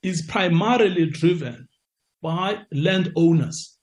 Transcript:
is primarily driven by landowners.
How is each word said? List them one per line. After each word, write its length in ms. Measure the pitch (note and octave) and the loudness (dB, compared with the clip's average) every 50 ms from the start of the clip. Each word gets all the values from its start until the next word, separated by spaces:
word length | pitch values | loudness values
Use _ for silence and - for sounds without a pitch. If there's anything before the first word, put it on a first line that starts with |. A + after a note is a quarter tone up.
| - | -4
is 240 | F#3 F#3 D#3+ - - | -4 -4 -4 -6 -4
primarily 760 | - G#3+ F#3+ F3 E3+ E3 F#3+ A3 B3 A#3+ A3+ G3 F3+ F3 E3 | -2 -2 0 2 2 2 2 2 2 4 2 2 2 0 -2
driven 640 | D3+ - - D#3+ E3+ F3+ E3 C#3+ B2 A#2+ - - _ _ _ _ _ _ _ _ _ _ _ | -2 -2 0 0 0 0 0 -4 -10 -14 -14 -20 _ _ _ _ _ _ _ _ _ _ _
by 420 | - D#3+ D#3+ E3+ F#3 G3 G#3+ G#3 - _ - | -8 -6 -4 -4 -2 -4 -4 -6 -8 _ -6
landowners. 1040 | C#3 D3+ F3+ F#3+ F#3+ F3 - - E3 E3 E3+ E3 D#3+ C3 - - - - - _ _ | -2 0 0 0 0 -2 -2 0 2 4 4 4 4 2 -2 -6 -12 -14 -16 _ _